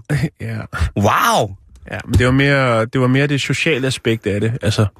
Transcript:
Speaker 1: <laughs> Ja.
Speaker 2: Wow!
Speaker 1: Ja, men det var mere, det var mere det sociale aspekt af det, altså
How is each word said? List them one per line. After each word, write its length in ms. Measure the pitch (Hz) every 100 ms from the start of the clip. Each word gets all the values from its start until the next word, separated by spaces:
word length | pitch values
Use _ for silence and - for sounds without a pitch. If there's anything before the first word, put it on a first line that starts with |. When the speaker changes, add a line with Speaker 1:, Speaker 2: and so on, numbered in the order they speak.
| -
Speaker 1:
<laughs> 320 | 147 151 -
Ja. 160 | 107 110 - - - 107
Speaker 2:
Wow! 580 | 104 151 226 208 104 95 _ - -
Speaker 1:
Ja, 60 | 98 -
men 80 |
det 120 | 123 123
var 60 |
mere, 540 | 135 139 143 127 113 113
det 160 | 135
var 60 | 127
mere 200 | 131 143
det 140 | 139
sociale 460 | - 135 165 131 131
aspekt 400 | - 120 113 104
af 140 | 101
det, 160 | 110 120
altså 240 | - - 104 -